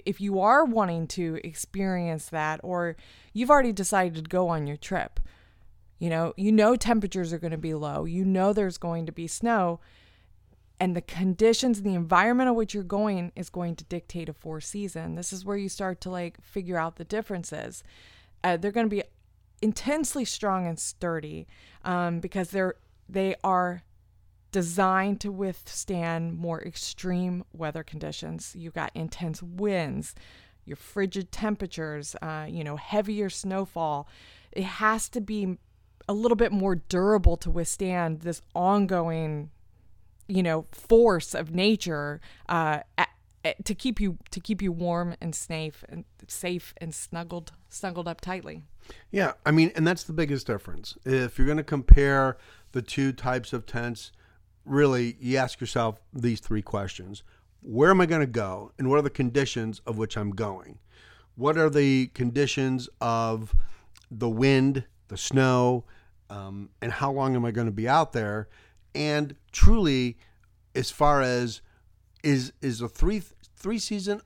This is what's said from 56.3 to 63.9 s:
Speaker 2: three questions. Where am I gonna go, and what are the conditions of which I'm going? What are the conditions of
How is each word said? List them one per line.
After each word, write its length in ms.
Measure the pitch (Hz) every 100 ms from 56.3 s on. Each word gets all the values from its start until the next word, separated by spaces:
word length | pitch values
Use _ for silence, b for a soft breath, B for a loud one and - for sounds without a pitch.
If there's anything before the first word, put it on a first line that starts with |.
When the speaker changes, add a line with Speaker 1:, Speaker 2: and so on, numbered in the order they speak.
| 110
Speaker 2:
three 200 | - 107
questions. 600 | 101 104 95 - 90 101 b b b _
Where 280 | - 113 160
am 120 | 190
I 40 | 175
gonna 200 | 160 139
go, 480 | 117 101 92 107 -
and 120 | 131
what 100 | 143
are 20 |
the 80 | 143
conditions 720 | - 127 131 135 - 110 104 -
of 120 | 107
which 200 | 110 -
I'm 140 | 104
going? 480 | 98 107 95 - - b b b b b -
What 220 | 135 160
are 120 | 156
the 380 | 147 143 131 127
conditions 840 | - 123 123 139 - 131 131 123 -
of 560 | 120 117 113 113 110 - B B B